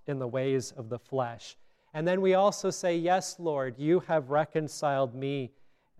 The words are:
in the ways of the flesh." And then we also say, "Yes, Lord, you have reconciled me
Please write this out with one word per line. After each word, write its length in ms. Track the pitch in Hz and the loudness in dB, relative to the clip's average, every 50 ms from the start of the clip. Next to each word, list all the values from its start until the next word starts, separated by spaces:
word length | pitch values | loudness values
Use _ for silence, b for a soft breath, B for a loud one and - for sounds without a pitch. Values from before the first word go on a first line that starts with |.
| - | -8
in 120 | - 143 131 | -6 -4 -4
the 100 | 131 120 | -4 -2
ways 440 | 117 131 131 139 135 131 120 - | -2 0 0 2 2 0 0 -4
of 160 | - 139 113 110 | -8 -12 -10 -8
the 100 | 120 117 | -10 -10
flesh." 580 | - _ 139 131 123 120 117 113 - - - - - - _ _ _ _ - | -8 _ -2 -2 -2 -2 -6 -10 -16 -18 -20 -20 -20 -20 _ _ _ _ -6
And 120 | 156 160 | -2 0
then 140 | 175 180 196 | 0 2 4
we 140 | 190 190 185 | 4 4 6
also 360 | 185 196 208 190 - - 190 | 6 4 4 2 0 -2 -4
say, 260 | 170 - - 180 170 | -4 -2 0 0 0
"Yes, 440 | 170 165 175 180 190 - - - - | 2 2 2 2 2 0 -4 -8 -6
Lord, 380 | 175 165 147 139 131 131 117 127 | -4 -2 -2 -2 -2 -4 -6 -2
you 220 | 147 156 170 180 | 2 2 2 2
have 300 | 160 - 165 156 135 123 | 2 2 0 0 0 2
reconciled 840 | 143 151 156 - - 160 156 139 - - - 147 139 135 135 123 117 | 2 0 0 0 0 -2 -2 -4 -4 -2 0 0 2 2 0 0 -2
me 380 | 131 135 139 139 139 127 117 - - - - _ _ _ _ _ | -4 -4 -4 -4 -4 -6 -8 -10 -16 -20 -20 _ _ _ _ _